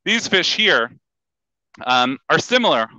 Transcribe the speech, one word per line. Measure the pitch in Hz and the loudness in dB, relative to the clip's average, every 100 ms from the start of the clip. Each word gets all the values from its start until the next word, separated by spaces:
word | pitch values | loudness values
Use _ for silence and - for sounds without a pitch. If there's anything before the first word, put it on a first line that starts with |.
| 190 | -2
these | 226 - | -2 0
fish | 190 170 - | 0 0 0
here, | 214 135 117 - _ _ _ _ _ _ _ - 123 | 2 2 0 -8 _ _ _ _ _ _ _ -14 -2
um, | 127 123 135 - | 0 0 -4 -2
are | 160 | -2
similar | - 247 220 135 110 | 0 0 2 0 -2